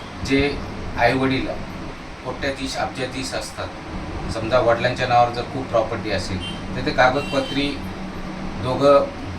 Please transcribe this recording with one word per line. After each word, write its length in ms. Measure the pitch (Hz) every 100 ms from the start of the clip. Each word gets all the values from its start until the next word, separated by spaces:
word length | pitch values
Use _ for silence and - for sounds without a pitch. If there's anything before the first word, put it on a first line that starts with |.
| - - -
जे 300 | 139 143 139 - - - -
आईवडील 480 | 120 131 131 127 - - - - - - - -
कोट्याधीश, 520 | 127 120 139 135 131 -
अब्जाधीश 580 | - 131 127 123 -
असतात, 340 | 113 - - 95 - - - - - -
समजा 260 | 113 113 123
वडिलांच्या 500 | 117 117 123 127 123
नावावर 240 | 120 120
जर 100 | 117
खूप 240 | 113 131 -
प्रॉपर्टी 440 | 95 92 95 104
असेल, 300 | 95 - 92 - - - 127
तर 100 | 147
ते 40 |
कागदपत्री 880 | 135 127 139 - 139 135 139 143 143 - - - - - - - -
दोघं 420 | 127 131 143 143 - - -